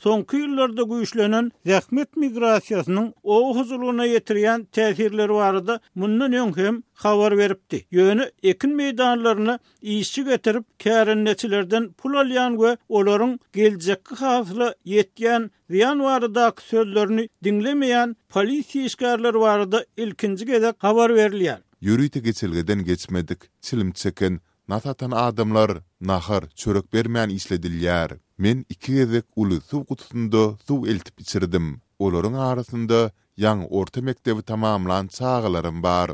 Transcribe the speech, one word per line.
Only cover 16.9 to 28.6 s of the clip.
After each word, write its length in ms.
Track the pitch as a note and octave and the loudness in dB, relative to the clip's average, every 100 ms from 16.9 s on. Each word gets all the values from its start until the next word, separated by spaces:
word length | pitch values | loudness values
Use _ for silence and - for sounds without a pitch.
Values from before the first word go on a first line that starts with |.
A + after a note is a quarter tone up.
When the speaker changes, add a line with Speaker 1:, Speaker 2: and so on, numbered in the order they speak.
| G#3 G#3 A3 A3+ _ | 0 2 0 -2 _
Speaker 1:
diňlemeýän 720 | F#3+ G#3 A3+ C#4+ C4 A#3+ A#3+ A3+ _ | -2 0 0 0 2 2 0 -4 _
polisiýa 520 | F#3+ G3+ C#4+ - C#4 C4 | -2 0 -2 -4 -4 -4
işgärleri 540 | - A#3+ A#3+ A#3 A3 | -2 -2 0 0 2
barada 460 | A3 G#3 G3 G#3+ B3 - | 4 2 2 -2 -2 -6
ilkinji 480 | A3+ F3 G#3+ F#3+ A3+ A#3+ A3 - | -6 -4 -4 -4 0 0 0 0
habar 300 | G3 A3 A#3 | 2 4 4
berilýär. 500 | A#3 G#3+ G3+ F3 A2 _ _ | 4 4 2 -2 -4 _ _
Speaker 2:
Ýörüýte 380 | G2 A2+ C#3+ C#3+ | 0 2 2 0
geçelgeden 640 | A2+ A2 G2+ E2+ E2+ G#2 | -4 -2 -2 -2 0 -2
geçmedik. 560 | F2+ F2 - F2+ E2 F2+ _ _ | 0 -4 -2 -6 -4 -8 _ _
Çilim 300 | - B2 F#2+ | -6 -4 -4
çeken, 480 | F2+ G2+ - F#2+ F2 - _ - | -4 -6 -2 -2 -2 -10 _ -8
natatan 440 | G2+ C#3 C3+ B2+ | -6 -6 -8 -4
adamlar 600 | A#2 A#2+ A2 A2 G#2+ A2 F2+ - _ | -2 -2 0 0 2 2 0 -10 _
nahar, 480 | F#2 F#2 F2 G2+ D#2+ - | -2 -2 0 -4 -4 -8
çörek 380 | - G2 - | -2 -2 0
bermän 360 | A2 A2+ A#2 A2 | -2 -2 -2 -2
işledilýär. 880 | G2 - F#2 F2 E2+ F2 F2 D#2+ D2+ _ - | -4 -6 -4 -4 -4 0 0 -2 -8 _ -2
Men 280 | G2 B2+ | 0 0